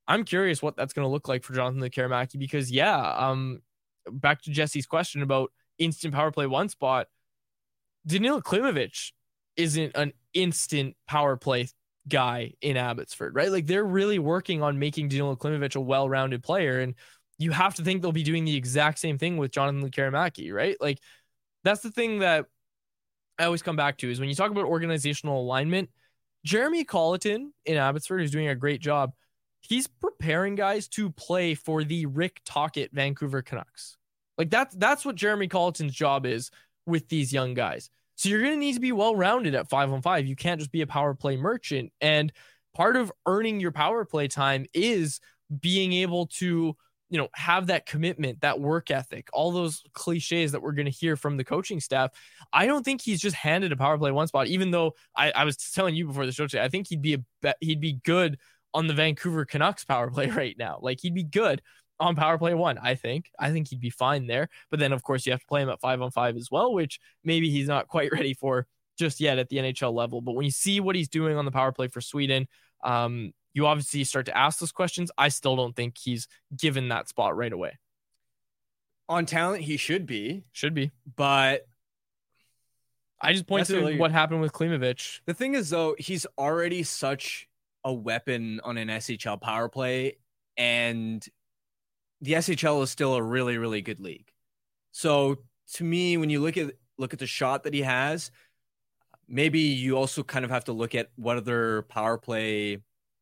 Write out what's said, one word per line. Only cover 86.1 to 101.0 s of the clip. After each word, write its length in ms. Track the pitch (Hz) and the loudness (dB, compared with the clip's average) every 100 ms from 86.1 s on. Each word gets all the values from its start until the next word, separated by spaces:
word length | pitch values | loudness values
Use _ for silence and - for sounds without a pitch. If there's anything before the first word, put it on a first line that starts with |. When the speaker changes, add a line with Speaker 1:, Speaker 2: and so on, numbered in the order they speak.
| 185 - - | -6 -6 -4
Speaker 2:
already 420 | 143 165 170 175 | 0 0 0 -2
such 680 | 156 - 135 139 - - - _ _ _ 131 | -4 -4 -4 -4 -6 -10 -12 _ _ _ -6
a 80 | |
weapon 680 | 123 110 117 - 123 113 110 | -4 -2 -4 -2 -4 -4 -6
on 140 | 120 117 | -6 -6
an 120 | 110 | -4
S 200 | 110 - | -6 -6
H 180 | 113 113 | -6 -6
L 100 | 104 | -6
power 320 | 117 110 117 | -4 -2 -4
play, 480 | 131 127 127 135 - _ _ _ - | -4 -4 -2 -4 -6 _ _ _ -2
and 680 | 120 120 117 117 113 110 - _ _ _ _ _ _ _ _ _ | 0 2 0 -2 -4 -6 -10 _ _ _ _ _ _ _ _ _
the 140 | 139 160 | 0 0
S 120 | 180 | 2
H 160 | 160 | 0
L 180 | 160 147 | 2 2
is 80 | 131 | 0
still 260 | - 139 127 | 0 2 2
a 60 | |
really, 360 | 113 127 123 117 | 0 0 0 0
really 240 | 113 107 | -2 -2
good 180 | 95 92 | -4 -8
league. 320 | 95 - _ _ _ _ _ _ _ | -10 -14 _ _ _ _ _ _ _
So 460 | - 165 143 139 139 - _ - | -4 2 4 4 0 -6 _ -16
to 100 | - | -6
me, 320 | 170 175 180 170 | -2 2 2 2
when 140 | 156 | 2
you 100 | 143 | 2
look 160 | 156 160 | 0 0
at, 160 | 147 - _ - | -4 -6 _ -8
look 140 | 131 | -8
at 80 | - | -6
the 80 | 127 | -8
shot 360 | - 131 135 | -2 0 0
that 100 | 151 | -2
he 80 | 143 | -2
has, 500 | 135 127 139 165 - - _ _ _ _ _ _ _ _ - | 0 2 0 -2 -6 -16 _ _ _ _ _ _ _ _ -6
maybe 320 | 123 156 160 | 0 2 4
you 380 | 151 131 131 131 | 2 2 0 2
also 260 | 135 - | 0 -2
kind 220 | 131 139 123 | -6 -4 -2
of 60 | |
have 120 | 123 - | -2 -4
to 60 | |
look 240 | 110 117 | -4 -4
at 140 | 123 | -4